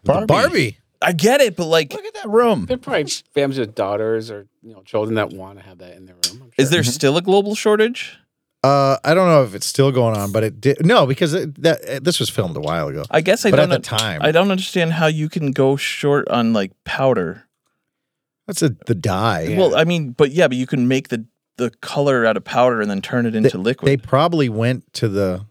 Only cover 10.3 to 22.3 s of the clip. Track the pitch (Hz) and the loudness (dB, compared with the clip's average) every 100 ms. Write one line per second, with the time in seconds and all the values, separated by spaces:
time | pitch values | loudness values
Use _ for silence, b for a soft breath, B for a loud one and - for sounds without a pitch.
10.3 | 104 110 107 131 135 160 233 135 135 165 | -2 -2 0 -2 2 4 4 2 0 0
11.3 | 170 143 139 160 151 - 139 160 170 107 | -2 -6 -2 0 0 -6 -4 -2 -2 -2
12.3 | - 92 76 76 82 76 71 71 160 165 | -2 -4 -4 -4 -4 -4 -6 -2 -2 0
13.3 | 220 220 139 - 131 - 110 110 78 147 | 0 2 2 2 0 -2 -4 -4 -2 2
14.3 | 165 196 190 185 185 165 165 160 156 156 | 2 2 -2 -4 -2 -2 0 0 0 -4
15.3 | 180 143 127 135 139 - - 143 143 - | -4 -4 0 0 0 -4 -4 0 0 0
16.3 | 120 113 113 98 _ - - 135 110 82 | 0 0 0 -2 _ -10 -2 0 0 -4
17.3 | 95 _ _ _ _ _ _ _ _ _ | -10 _ _ _ _ _ _ _ _ _
18.3 | _ - 180 151 98 - 104 98 92 113 | _ -10 -2 -2 -2 -4 -2 -2 0 0
19.3 | 85 82 175 175 - 160 175 139 117 143 | 0 -2 2 2 4 2 0 -4 0 0
20.3 | 156 156 127 127 139 123 135 - 117 113 | 4 2 0 -2 0 0 0 -2 -6 -6
21.3 | _ _ - 120 _ - 147 143 131 113 | _ _ -6 -6 _ -8 -2 2 2 2